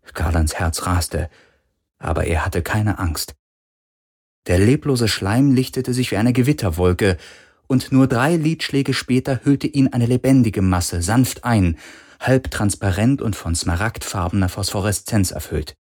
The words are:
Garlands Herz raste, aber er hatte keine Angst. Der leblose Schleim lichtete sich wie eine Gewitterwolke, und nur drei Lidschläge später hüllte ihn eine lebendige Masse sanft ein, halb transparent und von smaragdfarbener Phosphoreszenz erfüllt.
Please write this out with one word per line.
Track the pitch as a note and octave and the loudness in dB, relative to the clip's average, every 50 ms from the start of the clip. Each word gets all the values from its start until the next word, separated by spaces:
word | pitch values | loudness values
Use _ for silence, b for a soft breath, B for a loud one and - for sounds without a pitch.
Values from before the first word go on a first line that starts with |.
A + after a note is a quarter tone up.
| _ - - | _ -18 -8
Garlands | - D#2+ D#2+ E2 E2+ D#2 D#2 - | -6 -4 -2 0 0 0 -2 -2
Herz | - F2 E2 E2 - - | -2 -4 -4 -4 -4 -4
raste, | F2+ F2 F2 E2+ - - - E2+ E2 b b b b b b b b b b _ _ _ _ | -2 -2 -2 -2 -2 -4 -6 -6 -6 b b b b b b b b b b _ _ _ _
aber | - - D#2+ - - | -6 -4 -2 -2 -2
er | - F2 D#2 - | -2 -2 -2 -2
hatte | - - F2+ | -2 -4 -4
keine | D#2 - - G#2+ G#2 G#2 F2+ - | -4 -2 -2 -2 0 -2 -2 -2
Angst. | F#2+ E2 D2+ - - - - _ _ _ _ _ _ _ _ _ _ _ _ _ _ _ _ _ _ _ _ _ _ - | -4 -4 -4 -6 -8 -12 -14 _ _ _ _ _ _ _ _ _ _ _ _ _ _ _ _ _ _ _ _ _ _ 0
Der | F2+ F2+ | 2 4
leblose | G2 A2 C3+ D3+ - D3 C3+ A#2+ A#2 G#2+ | 4 4 4 2 2 0 0 2 0 0
Schleim | - - G2+ G2 G#2 B2 C#3 C#3+ C3 | -2 -2 -2 -2 2 2 4 4 4
lichtete | B2 B2+ - - C3+ B2+ - B2 | 2 0 -2 -4 -6 -4 -4 -2
sich | B2+ B2+ - | -2 -2 -2
wie | - F#2+ | -2 0
eine | A2 B2 B2 | 0 2 2
Gewitterwolke, | B2+ B2 C3 D3 - - G2 E2 E2 F2+ F2+ F2+ - A2 G2 F2+ B B B B B B B B B B _ | 2 2 2 2 0 0 -2 0 2 2 2 2 4 2 0 0 B B B B B B B B B B _
und | C3+ C3 - - | 0 0 0 2
nur | C#3 C3 C3+ C3 | 2 4 4 4
drei | C3+ A#2 B2+ D3+ F3 | 2 0 2 2 0
Lidschläge | E3 D3+ D#3 D#3+ D#3+ - - - C#3 C3 C3 C3 | 2 0 0 -2 -2 -6 -4 -2 -2 0 0 -2
später | - - - B2 C3 B2+ - C3+ B2 - | -4 -2 0 0 0 0 0 -4 -2 2
hüllte | C#3 C#3+ C3+ - | 2 0 2 0
ihn | C3 - C#3 C3+ C3 | -2 0 2 0 2
eine | - B2 A#2 | 2 0 2
lebendige | A#2 B2+ B2+ - C3 C3+ C3+ A#2+ A2+ - G#2 | 2 0 0 4 4 6 6 6 4 2 0
Masse | F#2+ F#2+ F#2 F2+ F2+ - - E2+ | 2 2 2 2 0 -2 -4 -4
sanft | E2 E2+ A2 B2+ B2+ - - - - | -2 0 2 2 2 2 -2 -6 -2
ein, | B2 A#2 G#2+ F#2+ E2+ D#2+ B B B B B B B B B | 0 2 2 2 2 0 B B B B B B B B B
halb | - - C3 C3 C3 - | 0 2 2 2 0 -2
transparent | - - A2+ G2+ F#2+ - - G2 F#2 F#2+ G#2+ B2 C#3 C3+ | -6 -2 -2 -2 -2 0 -2 -2 0 2 2 2 2 0
und | - A2+ G2 | -2 -6 -6
von | - - E2 E2 | -6 -4 -4 -4
smaragdfarbener | D#2+ - - F2 E2+ G#2 A#2 - - - - - G2+ F2 F#2 - G2+ F#2+ F2+ | -4 -2 -2 -2 -2 -2 -4 -6 -8 -12 -8 -6 -4 -4 -2 0 0 0 0
Phosphoreszenz | - - G2 - - G#2 F#2+ G#2+ G2 - - - - G#2+ F#2+ F2 | -2 -4 -6 -4 -4 -2 -2 -2 -2 -4 -4 -2 0 0 0 0
erfüllt. | - - - - - D#2+ D2+ - - _ | -2 -8 -10 -6 -6 -6 -6 -6 -14 _